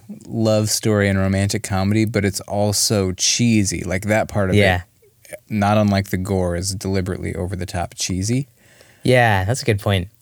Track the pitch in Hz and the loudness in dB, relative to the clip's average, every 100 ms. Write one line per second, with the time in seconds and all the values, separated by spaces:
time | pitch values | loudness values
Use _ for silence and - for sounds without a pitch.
0 | - 208 - 117 110 107 107 - 113 104 | -12 -20 -10 -2 2 2 2 -2 0 2
1 | 101 95 95 98 98 107 - 95 98 110 | 2 2 2 2 0 -2 -4 -2 0 2
2 | 110 107 98 - - 101 104 101 - 107 | 2 2 0 -2 -6 -2 0 0 0 0
3 | 95 90 - - 120 110 95 82 85 92 | 0 -2 -2 2 2 4 2 -2 -4 -4
4 | 101 107 - 107 95 101 98 90 - _ | 0 0 0 -2 2 4 4 2 -4 _
5 | _ _ - - - 107 101 107 104 98 | _ _ -20 -20 -6 -2 2 4 4 2
6 | 98 92 92 95 90 87 95 95 95 95 | 0 -4 -2 -2 0 -2 -6 -6 -2 -2
7 | 92 - 92 - 90 90 90 90 85 - | -2 -6 -6 -6 -6 -6 -8 -6 -8 -8
8 | - 92 104 127 - _ _ - - _ | -6 -4 -2 -4 -4 _ _ -20 -20 _
9 | 123 123 117 98 95 131 - 101 107 95 | 2 4 4 2 0 -2 0 0 0 -2
10 | 90 _ | -2 _